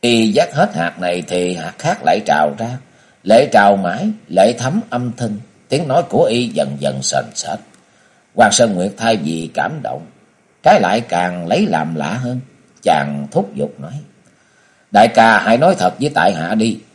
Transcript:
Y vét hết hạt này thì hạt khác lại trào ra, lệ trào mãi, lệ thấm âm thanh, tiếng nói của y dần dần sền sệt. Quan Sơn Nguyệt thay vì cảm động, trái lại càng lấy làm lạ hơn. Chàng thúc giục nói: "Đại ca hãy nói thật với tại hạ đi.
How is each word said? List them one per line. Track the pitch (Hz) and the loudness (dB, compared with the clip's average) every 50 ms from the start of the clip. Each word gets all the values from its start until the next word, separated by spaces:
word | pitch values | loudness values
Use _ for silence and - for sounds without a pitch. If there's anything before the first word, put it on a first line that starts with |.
Y | - 120 120 117 113 110 | 2 2 2 2 2 2
vét | 101 123 170 175 - | 2 2 0 0 2
hết | 143 185 208 - | 0 0 0 0
hạt | 78 82 85 - - | -4 -4 -4 -6 -4
này | 90 87 87 90 87 - | -4 -4 -4 -4 -6 -4
thì | 90 90 90 90 90 | -4 -2 -2 -2 -4
hạt | 85 80 87 - - | -6 -10 -12 -14 -6
khác | - 156 185 - - | -4 -4 -4 -2 0
lại | 76 82 104 104 | 0 0 0 0
trào | - 76 76 78 76 71 - | 0 0 2 0 0 -2 -6
ra, | 113 120 127 135 - _ _ _ _ _ _ _ _ | -8 -8 -8 -12 -14 _ _ _ _ _ _ _ _
lệ | 90 107 120 143 143 | 4 4 4 4 4
trào | - 208 101 101 101 | 4 4 6 6 4
mãi, | 98 95 87 90 120 185 220 214 - - - | 2 0 -4 -4 -4 -4 -4 -4 -6 -10 -4
lệ | 85 92 95 113 123 - | 2 2 4 4 2 0
thấm | 120 131 160 220 226 - | -4 -4 -4 -4 -4 -4
âm | - 131 123 123 113 | -6 -4 -4 -6 -6
thanh, | - 123 110 104 101 - _ _ _ _ _ | -6 -6 -6 -6 -8 -12 _ _ _ _ _
tiếng | - 160 170 139 | -2 -2 0 0
nói | 131 160 175 - | 0 0 0 0
của | - 143 165 | 0 2 2
y | 107 113 120 123 113 | 2 2 0 -2 -2
dần | - 73 71 69 71 69 | -2 -2 -2 -2 -4 -6
dần | 71 69 67 65 | -4 -4 -4 -4
sền | 65 - 71 67 62 57 - | -6 -4 -4 -4 -4 -6 -10
sệt. | - - 78 80 - - _ _ _ _ _ _ _ _ _ _ _ _ _ _ | -12 -10 -10 -10 -12 -12 _ _ _ _ _ _ _ _ _ _ _ _ _ _
Quan | - 110 104 | 2 2 2
Sơn | 101 - 120 113 101 | 4 2 2 2 2
Nguyệt | 90 90 101 98 | -2 -4 -4 -6
thay | - 113 113 113 | -4 -2 -2 -2
vì | 104 73 76 82 82 82 - - | 0 -2 -6 -6 -6 -8 -8 -6
cảm | - 71 95 156 151 | -6 -6 -6 -6 -8
động, | - - 64 - 85 - _ _ _ _ _ _ _ _ _ _ | -10 -10 -10 -10 -14 -18 _ _ _ _ _ _ _ _ _ _
trái | - - 208 202 | 2 4 4 4
lại | 104 87 101 117 | 4 0 0 -2
càng | 117 - 87 87 90 90 87 87 85 | -2 -2 -2 -2 -2 -2 -4 -6 -4
lấy | 85 104 165 214 | -2 0 0 0
làm | 180 85 80 78 78 82 | 0 0 -2 -2 -4 -4
lạ | 76 71 76 | -6 -4 -4
hơn. | 104 123 127 123 127 123 127 - _ _ _ _ _ _ | -4 -4 -6 -6 -6 -8 -10 -12 _ _ _ _ _ _
Chàng | - 87 82 76 71 73 73 71 71 - | -2 0 0 0 0 -2 -6 -8 -10 -4
thúc | - 165 - - - | -4 -4 -4 -4 -6
giục | 69 73 73 - 69 | -8 -8 -8 -8 -14
nói: | 71 76 120 151 151 _ _ _ _ _ _ _ _ _ _ _ _ _ _ _ _ _ | -16 -14 -14 -16 -16 _ _ _ _ _ _ _ _ _ _ _ _ _ _ _ _ _
"Đại | - 101 110 117 | 4 6 6 6
ca | - 110 113 113 110 101 | 6 4 6 6 6 4
hãy | - 104 113 123 | 4 2 2 4
nói | 147 180 190 - | 4 2 2 2
thật | 92 90 90 - | 0 -2 -2 -2
với | 135 147 143 | -4 -2 0
tại | - 82 95 | 2 2 2
hạ | 98 78 80 85 147 | 0 0 -4 -4 -2
đi. | 220 180 127 92 - - _ | 0 0 0 -2 -6 -10 _